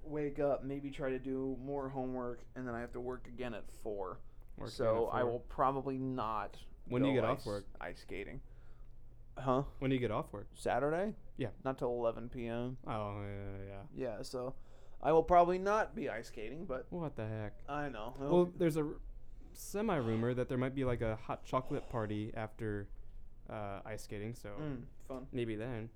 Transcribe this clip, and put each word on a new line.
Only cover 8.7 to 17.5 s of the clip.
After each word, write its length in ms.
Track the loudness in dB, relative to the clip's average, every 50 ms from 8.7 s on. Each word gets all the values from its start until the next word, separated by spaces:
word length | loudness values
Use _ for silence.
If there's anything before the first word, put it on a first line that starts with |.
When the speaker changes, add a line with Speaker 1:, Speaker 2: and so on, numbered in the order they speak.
| -10 -10 -10 -12 -10 -12 -12 -12 -12 -14 -14 -12 -10 -2
Speaker 1:
Huh? 240 | 2 4 4 4 4 0 -4 -2
Speaker 2:
When 100 | 2 2
do 40 | 4
you 60 | 4
get 100 | 4 2
off 200 | 2 0 -2 -2 -6
work? 140 | -10 -10 -10 -12
Speaker 1:
Saturday? 600 | -4 0 2 4 4 4 4 2 2 0 0 -2 -6 -10 -12 -6 -4
Speaker 2:
Yeah. 100 | -4 -4 -4 -4 -2
Speaker 1:
Not 140 | -2 0 0
till 100 | 0 0
eleven 380 | 2 4 2 2 2 2 -6 -6
P 180 | -4 -4 -2
M. 300 | -2 0 0 -2 -2 -4 -6 -4
Speaker 2:
Oh, 340 | -4 -2 -2 -2 -2 -2 -4 -4
yeah, 40 |
yeah, 540 | -4 -6 -6 -6 -6 -6 -6 -8 -8 -8 -10 -10 -10 -6
yeah. 200 | -4 -4 -4 -4 -4
Speaker 1:
Yeah, 40 | -6
so 320 | -6 -4 -4 -4 -4 -4 -6 -8 -10 -12 -12 -12 -10 -10 0 4
I 80 | 8 8
will 100 | 8 8
probably 360 | 10 10 10 10 10 6 2
not 360 | 4 4 4 4 4 2 0
be 160 | -2 -2 -2
ice 180 | -2 -4 -6 -8
skating, 380 | -8 -6 -6 -6 -4 -6 -4
but 200 | -4 -4 -4 -4 -6
Speaker 2:
What 260 | -6 -4 -4 -4 -4
the 100 | -4 -4
heck? 280 | -2 -2 -2 -4 -4